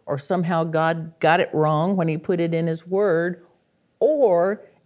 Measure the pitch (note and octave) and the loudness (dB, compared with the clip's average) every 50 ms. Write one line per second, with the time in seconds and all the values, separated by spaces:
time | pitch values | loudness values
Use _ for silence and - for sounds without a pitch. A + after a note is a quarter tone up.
0 | _ - C#3+ C3+ - - F#3+ F3+ E3+ E3+ F3+ E3 E3 E3 D#3+ D#3 D#3+ E3 E3+ E3 | _ -8 -8 -6 -4 -4 -2 -2 -2 0 0 -2 -2 -2 -2 0 0 0 -2 -2
1 | D#3+ E3 - - - D#3 E3 F3+ E3+ - - D#3 D#3 D3+ D#3 D3+ E3 F#3+ G3+ F#3 | -6 -12 -6 0 2 2 4 4 2 0 0 0 0 2 2 0 0 0 0 0
2 | E3 E3 D#3 E3+ - - F#3 F3 E3+ E3+ E3 E3 E3 E3 D#3+ E3 - F3 F#3 G3 | 0 -2 -2 -4 -4 -2 -2 -2 -2 -2 -2 -2 -2 -2 -4 -6 -6 -4 -2 0
3 | G#3 G3 D#3+ E3 E3+ F3+ F3 - - _ _ _ _ _ _ _ _ _ _ - | 2 2 2 2 0 -2 -4 -8 -12 _ _ _ _ _ _ _ _ _ _ 0
4 | A3+ C#4+ D#4 C#4+ C4 G#3+ F3 E3+ F3 G3 G#3+ A3 - - _ _ - | 0 2 2 4 4 4 4 4 2 2 0 -4 -8 -16 _ _ -8